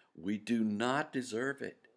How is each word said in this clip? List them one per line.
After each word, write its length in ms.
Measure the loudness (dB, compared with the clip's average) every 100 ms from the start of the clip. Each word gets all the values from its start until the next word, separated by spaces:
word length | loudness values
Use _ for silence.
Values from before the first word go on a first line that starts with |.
| _ -6
We 220 | -2 -2
do 280 | 2 2 4
not 480 | 2 2 2 0
deserve 480 | -4 -4 -2 -2 -4
it. 260 | -8 -12 -20